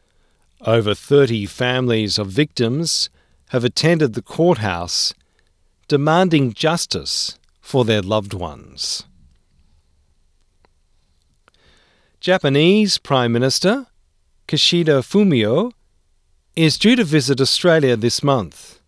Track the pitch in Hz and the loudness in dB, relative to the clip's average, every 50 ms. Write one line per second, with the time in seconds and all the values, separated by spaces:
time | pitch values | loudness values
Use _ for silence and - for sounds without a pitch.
0 | _ _ _ _ _ _ _ _ _ _ _ _ 226 113 113 117 101 104 101 - | _ _ _ _ _ _ _ _ _ _ _ _ -2 0 0 2 2 0 -4 -4
1 | - - 139 143 139 117 120 110 101 95 - - 127 123 127 127 127 120 113 110 | -2 0 2 2 4 2 0 -4 -6 -8 -6 -4 -4 -2 -2 -2 0 0 0 0
2 | 107 98 90 110 104 95 92 127 156 - _ - 120 113 127 151 170 156 - - | -2 -2 -4 -4 -6 -4 -2 -2 -4 -2 _ -4 -4 -2 -2 -4 -4 -4 -4 -4
3 | - - _ _ _ _ _ _ _ _ - 123 117 123 - - 151 160 175 156 | -6 -8 _ _ _ _ _ _ _ _ -4 -4 -2 -2 -2 -2 0 0 0 0
4 | 156 120 104 123 - - - - 165 180 165 110 107 101 87 85 87 90 - - | 0 -2 -2 -6 -12 -8 -4 0 0 0 0 0 -2 -4 -4 -6 -6 -6 -6 -4
5 | - - - _ _ _ _ _ _ _ _ _ _ _ _ _ _ - 151 139 | -4 -6 -8 _ _ _ _ _ _ _ _ _ _ _ _ _ _ -2 -2 0
6 | 143 151 160 180 190 180 165 147 135 120 107 - - 156 170 170 - - - 87 | 2 2 2 2 2 2 2 2 0 0 -2 -2 -2 -2 -2 -2 -4 -6 -8 -8
7 | 69 - - - - - - - _ _ _ _ _ - - 131 120 110 110 104 | -6 -6 -6 -6 -6 -8 -10 -14 _ _ _ _ _ -2 0 0 2 2 0 0
8 | 90 95 110 107 98 101 101 92 87 80 - - - - - - - - - - | 0 0 -2 -2 -2 -4 -8 -10 -10 -12 -12 -16 -20 -20 -14 -12 -10 -8 -8 -10
9 | - _ _ _ _ _ _ _ _ _ _ _ _ _ _ _ _ _ _ _ | -12 _ _ _ _ _ _ _ _ _ _ _ _ _ _ _ _ _ _ _
10 | _ _ _ _ _ _ _ _ _ _ _ _ _ _ _ _ _ _ _ _ | _ _ _ _ _ _ _ _ _ _ _ _ _ _ _ _ _ _ _ _
11 | _ _ _ _ _ _ _ _ _ _ _ _ _ _ _ _ _ _ _ _ | _ _ _ _ _ _ _ _ _ _ _ _ _ _ _ _ _ _ _ _
12 | _ _ _ _ - 180 185 180 - 139 135 143 156 175 202 214 214 190 - - | _ _ _ _ -2 0 0 2 2 2 2 4 4 4 4 4 2 2 -2 -4
13 | - - 139 131 120 117 117 117 127 131 - - - 185 240 277 254 - _ _ | -2 0 0 2 2 2 2 2 2 0 0 0 0 0 0 -2 -4 -10 _ _
14 | _ _ _ _ _ _ _ _ _ - 160 147 - - 175 175 170 160 143 135 | _ _ _ _ _ _ _ _ _ -6 -2 -2 0 0 0 2 2 2 2 2
15 | 120 - - 202 208 190 147 117 107 104 123 165 226 247 - _ _ _ _ _ | 0 0 2 2 4 4 2 2 2 0 0 0 -2 -4 -8 _ _ _ _ _
16 | _ _ _ _ _ _ _ _ _ _ _ 165 165 151 - - - 214 254 240 | _ _ _ _ _ _ _ _ _ _ _ 0 0 2 2 2 2 4 4 4
17 | 208 143 156 151 123 135 139 120 135 - - - - 175 160 160 143 127 120 110 | 2 2 0 0 2 0 0 0 0 0 0 0 2 2 4 4 4 2 2 0
18 | 107 120 - - - 143 135 120 92 76 - - - - - _ _ | 0 -2 -2 0 0 0 0 0 -2 -6 -10 -18 -20 -20 -20 _ _